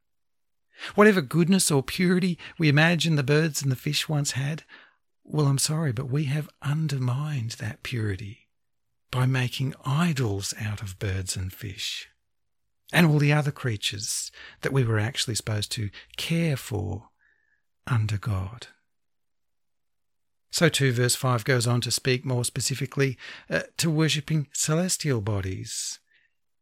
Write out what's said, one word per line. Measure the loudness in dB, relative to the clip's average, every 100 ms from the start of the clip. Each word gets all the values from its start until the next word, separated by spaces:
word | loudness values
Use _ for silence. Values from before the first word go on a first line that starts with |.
| _ _ _ _ _ _ _ -16 0
Whatever | 6 8 6
goodness | 2 2 4 4 4
or | 2
purity | 2 0 2 4 0 -2 -8 0
we | 4
imagine | 6 6 4 2 2
the |
birds | 4 4 2 0
and | -2
the | -2
fish | -2 -2 0
once | -2 -2
had, | -2 -4 -6 -12 -20 -20 _ _ _
well, | -4 2 2
I'm | 2
sorry, | 0 0 -2
but | -4 -4
we | -2
have | -2 -4 -6 _
undermined | -4 -2 -2 -2 -2 -2 -4 -4 -6
that | -6 -8 -8
purity | -8 -4 -4 -4 -10 -16 _ _ _ _ _ _ _
by | 0 2
making | 2 -2 -2 -4 -4
idols | -2 2 2 2 0 -2 -4 -6
out | -6 -6
of | -8 -6
birds | -4 -4 -4 -6
and | -6
fish | -8 -12 -8 -8 -8 -12 _ _ _ _ _ _ _ 0
and | 4 6
all | 6
the | 4
other | 2 0
creatures | -4 -4 -4 -6 -6 -6 -6 -8 -14 -20 -8
that | -2
we | 2
were | 2 2
actually | 0 -2 -4
supposed | -4 -2 -4 -4
to | -4 -6 -8 -14 -10
care | -2 0 0 -2
for | -4 -6 -4 -6 -10 _ _ _ _ _ _ _ -2
under | 0 0 -2
God. | -4 -4 -6 -12 -18 _ _ _ _ _ _ _ _ _ _ _ _ _ _ _ _ _ _
So | 2 4
too, | 4 2
verse | 2 0
five | 0 0 0
goes | 2 2 2
on | 2
to | 0
speak | -2 0 -2
more | -2 -2
specifically, | -2 -4 -4 -4 -4 0 0 -2 -12 -16 -4
uh, | -4 -4 -2
to | 0
worshipping | 2 2 0 0 -2 -2
celestial | -4 0 0 0 -2 0 0
bodies. | 0 -2 -4 -6 -8 -8 -8 -10 _ _ _ _ _ _